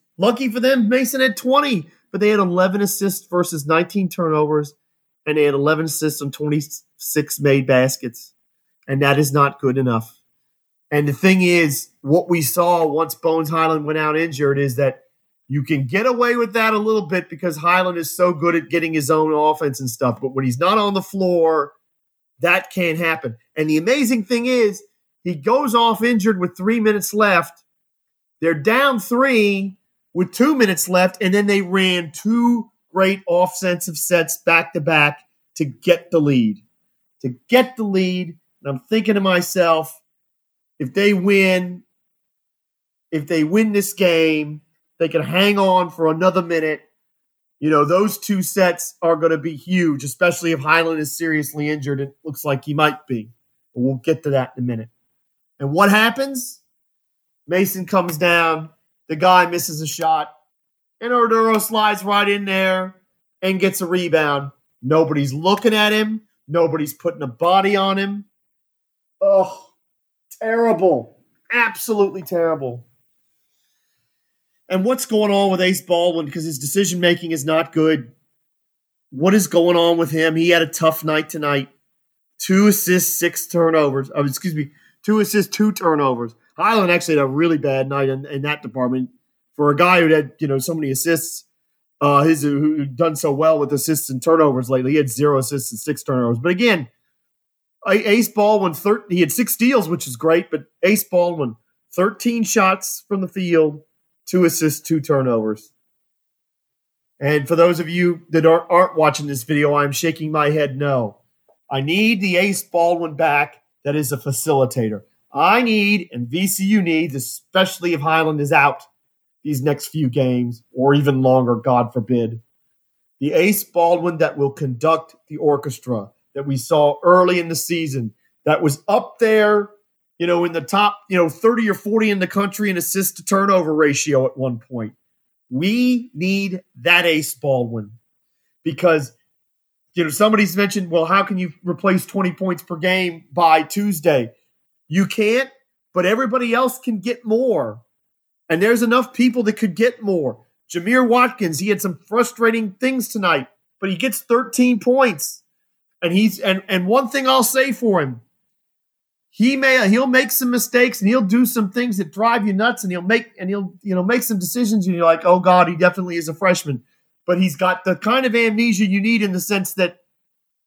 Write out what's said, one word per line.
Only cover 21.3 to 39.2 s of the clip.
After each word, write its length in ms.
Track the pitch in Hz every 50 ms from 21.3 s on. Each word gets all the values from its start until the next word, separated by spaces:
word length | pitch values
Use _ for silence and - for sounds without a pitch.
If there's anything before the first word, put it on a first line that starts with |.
| 180 170 165 160 160 156 139 139 _ _ _ _ _ _ _ _ _ _ _ _ _ _
that 300 | 123 175 175 185 180 -
can't 280 | - 190 175 170 156 165
happen. 400 | 175 165 160 160 - - 113 - _ _ _
And 120 | 156 156 156
the 100 | 151 156
amazing 480 | 165 214 254 302 269 214 254 226 196
thing 200 | - 247 233 240
is, 380 | 254 254 247 226 208 196 - - _ _ _ _ _ _ _ _
he 100 | 175 175
goes 400 | 147 135 - 254 277 294 254 214
off 300 | 233 233 233 220 214 220
injured 340 | 240 247 214 185 226 214 180
with 180 | 180 180 -
three 220 | - 185 208 233 240
minutes 360 | 214 214 208 208 - - -
left. 500 | 208 214 202 185 170 160 - - _ _ _ _ _ _ _ _ _ _ _ _ _ _ _ _ _
They're 140 | 160 165 165
down 460 | 151 139 208 226 254 277 277 262 220
three 800 | 185 - 240 240 262 277 254 226 208 202 202 196 196 196 185 _ _ _ _ _ _ _
with 200 | _ 170 185 180
two 220 | - - 240 302 311
minutes 340 | 262 240 190 180 - - -
left, 280 | 185 180 185 185 185 -
and 120 | 208 185
then 140 | 190 208 202
they 160 | 202 202 196
ran 500 | 196 180 185 196 190 185 180 175 170 156
two 580 | - - - 208 226 240 240 240 240 226 214 - _ _ _ _
great 300 | _ 185 190 190 196 190 -
offensive 720 | - 170 175 180 180 - - 190 185 175 170 - - 160
sets 400 | 147 - - 180 170 165 151 -
back-to-back 840 | - _ 170 165 165 170 - - 170 147 165 160 151 147 147 147 - _ _ _ _ _ _ _
to 80 | - 156
get 460 | 135 123 - - 180 175 170 - -
the 100 | - 165
lead. 380 | 147 143 139 127 117 107 101 - _ _ _ _ _ _ _ _ _ _ _ _
To 80 | - 131 123 - _ _
get 280 | 240 254 247 247 -
the 80 | - 220
lead, 520 | 202 196 190 190 185 180 185 180 165 175 - _ _ _ _
and 60 | _ 139
I'm 120 | 139 127
thinking 340 | - _ 214 226 196 214 208
to 60 | 202